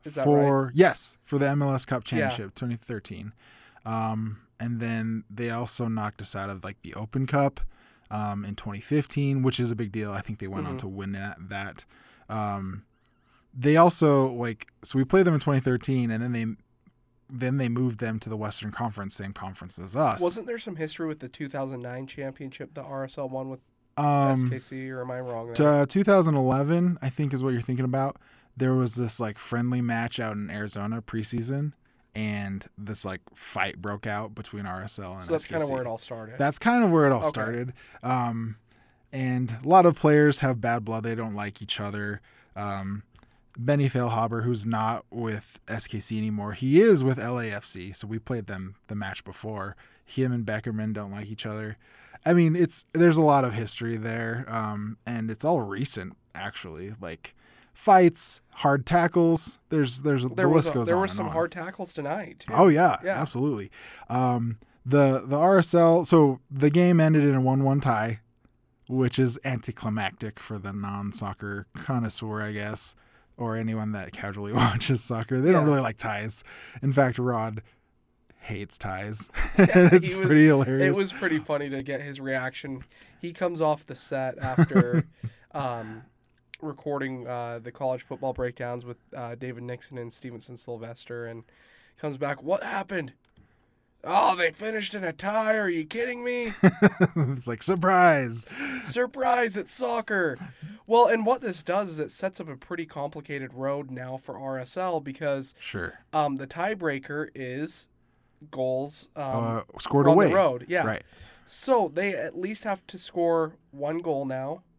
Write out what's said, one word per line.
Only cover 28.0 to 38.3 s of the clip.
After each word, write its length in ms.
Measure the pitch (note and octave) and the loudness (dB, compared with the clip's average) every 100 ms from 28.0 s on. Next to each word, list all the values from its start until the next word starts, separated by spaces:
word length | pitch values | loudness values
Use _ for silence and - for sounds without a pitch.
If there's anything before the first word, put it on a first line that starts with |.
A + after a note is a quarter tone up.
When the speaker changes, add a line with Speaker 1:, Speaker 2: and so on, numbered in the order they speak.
| C#3 - _ _ _ - | -2 -6 _ _ _ -2
Speaker 2:
There 180 | C3 | 2
was 200 | C3 B2 | 2 2
this, 240 | A2+ A#2 - | -2 -4 -4
like, 180 | A2+ G#2 | -6 -8
friendly 420 | - A#2+ A#2+ B2 | -6 -2 0 0
match 400 | A#2+ A#2 A#2 - | 0 -2 -4 -4
out 140 | A2+ | -6
in 160 | G#2 G2+ | -6 -6
Arizona 500 | G#2 G#2 G2+ G2+ A#2 | -8 -8 -6 -6 -6
preseason, 720 | - A2+ G#2+ A#2+ A#2 C#3 D3+ - _ _ _ | -6 -6 -4 -6 -4 -4 -4 -8 _ _ _
and 520 | G#2+ G#2+ G#2 G2+ G2 - - | -6 -4 -4 -6 -8 -10 -16
this, 280 | G#2 G#2+ | -8 -6
like, 160 | G2 F#2 _ | -6 -8 _
fight 460 | - - G2 G2 - | -20 -10 -4 -4 -4
broke 260 | G#2 G#2 A2 | -8 -8 -6
out 280 | G#2 A2 | -6 -8
between 320 | G#2+ G#2 G#2 G2+ | -12 -12 -10 -8
R 160 | F#2 | -8
S 160 | G#2+ - | -8 -10
L 160 | F#2+ | -10
and 100 | F#2+ | -12
Speaker 1:
So 80 | F2+ | -4
that's 120 | D#3+ - | -4 -2
kinda 160 | E3 | -4
Speaker 2:
S 0 | |
K 60 | D3 | -2
C. 40 | |
Speaker 1:
where 80 | C3 | -2
it 60 | B2 | -6
all 100 | A2+ | -8
started. 380 | - A#2 A2 B2+ | -10 -12 -12 -2
Speaker 2:
That's 200 | C#3+ - | -2 0
kind 260 | A#3 A#3+ | 2 4
of 60 | G#3+ | 6
where 140 | E3 C#3+ | 6 6
it 60 | |
all 80 | B2+ | 4
Speaker 1:
Okay. 80 | D3+ | 0
Speaker 2:
started. 420 | A2+ A2 A#2+ B2+ - - - | -2 -4 -4 -6 -10 -20 -10
Um, 540 | B2 B2+ A#2+ | -2 -2 -2